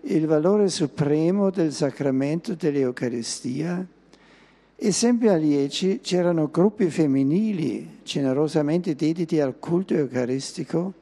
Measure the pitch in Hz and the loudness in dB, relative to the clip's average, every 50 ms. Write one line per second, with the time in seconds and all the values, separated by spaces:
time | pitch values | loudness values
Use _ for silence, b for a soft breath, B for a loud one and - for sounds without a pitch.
0 | - - 196 160 156 151 160 151 151 185 202 208 202 190 156 - 165 131 - - | -4 0 0 0 2 2 2 2 4 4 4 4 2 2 2 -2 -2 -4 -2 -2
1 | 147 143 147 156 160 170 185 208 196 190 185 196 170 156 139 - 156 135 - - | 0 2 2 2 2 2 2 2 0 0 0 0 -2 -2 0 -2 -2 -2 -2 -2
2 | 143 139 131 131 135 143 156 170 - - 190 160 - 156 143 143 135 127 123 - | -2 0 0 0 0 0 -2 -4 -4 -6 -6 -2 -2 0 2 2 0 0 0 -2
3 | 135 120 120 117 113 - - - - - 127 143 156 175 180 180 190 180 _ _ | -4 -4 -4 -4 -6 -6 -10 -8 -6 -6 -4 -4 -4 -4 -4 -6 -6 -10 _ _
4 | _ b b b b b b b b b b b b b b b - 220 175 - | _ b b b b b b b b b b b b b b b -2 0 0 2
5 | 233 233 247 233 233 220 190 160 156 151 143 143 139 139 139 - 185 190 196 - | 2 2 2 4 4 4 4 4 4 2 2 2 0 0 -2 -2 0 0 -2 -2
6 | - - 185 180 175 175 170 165 151 143 - 160 180 214 208 - 185 170 127 - | -4 -2 -2 0 2 2 2 2 0 0 2 2 2 2 2 0 -2 0 2 2
7 | 156 143 135 135 135 135 156 196 220 220 208 165 - - 104 107 - - - - | 2 2 2 2 2 2 2 2 0 0 -2 -2 -4 -4 -4 -6 -10 -14 -20 -20
8 | - - - 147 139 131 131 139 156 151 147 160 147 143 160 180 175 190 147 - | -14 -6 -4 -2 0 0 0 0 0 0 0 0 0 2 0 0 0 -2 -4 0
9 | 160 151 165 175 170 156 170 156 143 131 - - - - 170 180 190 - 208 170 | 0 -2 0 -2 -2 0 0 0 0 0 -4 -8 -6 -2 -2 -2 0 0 0 0
10 | 143 120 123 127 123 117 131 135 135 - - - 143 - - 165 175 196 180 - | 0 0 -2 -2 -2 -2 -2 -4 -6 -8 -10 -10 -8 -4 -2 -2 -2 -4 -8 -12